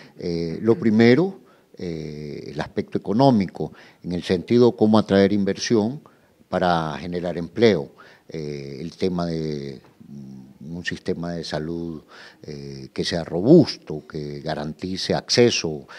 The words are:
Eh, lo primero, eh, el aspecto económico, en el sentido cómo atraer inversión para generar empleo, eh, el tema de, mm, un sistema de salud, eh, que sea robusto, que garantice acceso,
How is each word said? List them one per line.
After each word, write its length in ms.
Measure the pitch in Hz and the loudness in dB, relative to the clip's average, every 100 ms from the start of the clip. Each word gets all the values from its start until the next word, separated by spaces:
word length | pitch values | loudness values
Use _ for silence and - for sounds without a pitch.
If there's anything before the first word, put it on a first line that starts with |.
| - - | -20 -10
Eh, 400 | 87 85 85 80 | -6 -4 -4 -2
lo 180 | 110 110 | 0 2
primero, 640 | 110 107 117 127 190 185 _ _ _ - | 2 6 6 6 2 -4 _ _ _ -14
eh, 720 | 90 80 76 76 76 69 - | -10 -8 -10 -12 -12 -12 -12
el 80 | - | -10
aspecto 380 | - - - 101 | -8 -8 -6 -6
económico, 760 | - 104 139 117 87 - 78 - - _ | -2 2 4 4 2 -4 -10 -10 -20 _
en 100 | 85 | -8
el 100 | 87 | -6
sentido 540 | - 92 80 120 120 - | -2 -2 2 4 4 4
cómo 220 | 110 107 | 4 4
atraer 340 | 101 98 98 | 4 4 6
inversión 720 | 104 98 196 - 117 104 147 - _ _ _ _ | 4 -2 -2 0 0 0 -4 -14 _ _ _ _
para 480 | 92 90 85 78 71 | -2 0 0 -2 -6
generar 400 | 87 87 87 85 | -8 -6 -6 -6
empleo, 540 | 82 - 113 90 69 _ - _ - | -8 2 4 4 -2 _ -20 _ -14
eh, 480 | 80 73 73 69 67 | -10 -8 -10 -10 -12
el 160 | 82 | -12
tema 300 | - 95 90 | -4 -2 -2
de, 560 | 85 82 78 73 69 65 - _ - | -2 -4 -4 -6 -8 -12 -18 _ -20
mm, 420 | 69 67 65 65 - 71 | -18 -16 -18 -20 -18 -14
un 140 | 85 | -10
sistema 480 | 87 85 - 90 87 | -8 -8 -6 -6 -6
de 120 | 85 | -8
salud, 580 | 78 78 78 85 85 78 - - - _ | -8 -6 -6 -6 -8 -10 -16 -20 -20 _
eh, 460 | - 73 69 67 65 | -16 -14 -14 -16 -12
que 100 | - | -6
sea 220 | 85 87 | -4 -4
robusto, 840 | 80 82 104 170 - - - 76 - | -4 0 8 8 8 0 -10 -10 -10
que 340 | 80 73 73 | -10 -8 -8
garantice 720 | 73 76 76 76 92 92 - | -6 -6 -6 -8 -8 -6 -2
acceso, 720 | 85 - - 120 - 85 76 - | -2 0 4 4 4 -4 -6 -12